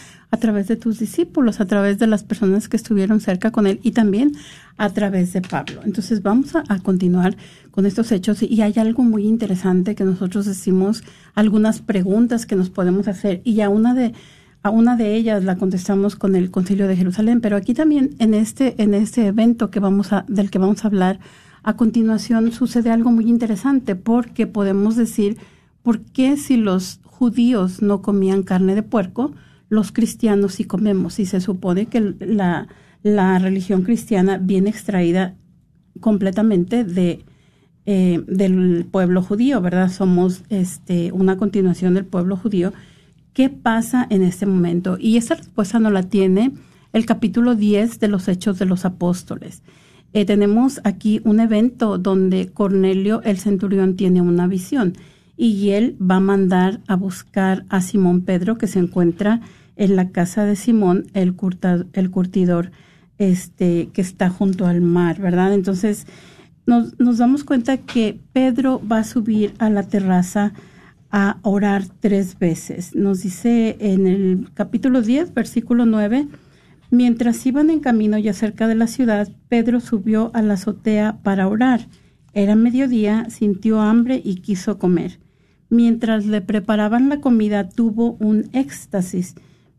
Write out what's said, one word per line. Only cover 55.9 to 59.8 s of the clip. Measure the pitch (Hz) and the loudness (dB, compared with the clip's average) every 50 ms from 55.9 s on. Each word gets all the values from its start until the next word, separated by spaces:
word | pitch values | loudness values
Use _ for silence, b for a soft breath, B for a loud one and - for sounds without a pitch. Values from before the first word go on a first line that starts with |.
| - - | -2 -2
va | 190 185 185 | 0 2 2
a | 190 | 2
mandar | 190 196 196 196 190 180 185 180 180 190 - - - | 2 2 2 2 2 2 4 2 2 2 0 -4 -4
a | - 190 | -4 -2
buscar | 180 196 190 185 - - _ - 202 190 190 190 - - | -2 -2 -4 -8 -10 -16 _ -2 -2 0 0 0 -2 -4
a | - 202 185 | -4 -2 -2
Simón | 180 - - 196 185 180 180 180 | -2 0 0 2 2 4 2 2
Pedro, | 180 190 185 170 185 220 226 | 0 0 -2 0 0 -2 -2
que | 226 226 | -2 -4
se | 185 - 185 | -2 0 0
encuentra | 175 175 - 185 175 170 170 - 202 208 233 226 B B B B B B B | -2 0 0 2 2 2 0 0 0 0 0 0 B B B B B B B
en | - | 0